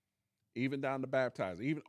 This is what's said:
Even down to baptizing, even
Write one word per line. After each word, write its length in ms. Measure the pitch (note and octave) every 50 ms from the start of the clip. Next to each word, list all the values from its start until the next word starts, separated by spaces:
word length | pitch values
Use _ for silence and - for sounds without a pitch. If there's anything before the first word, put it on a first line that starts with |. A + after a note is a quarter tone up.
| _ _ _ _ _ _ _ _ _ _ _
Even 240 | A#2 C3 C3 C#3+ C#3
down 220 | C#3 C3+ C3+ C3
to 60 | C3
baptizing, 580 | C3 C3+ C3 B2+ A#2+ - - G#2+ F#2+ F2 F2+ A#2+
even 180 | D3 D#3+ D3+ -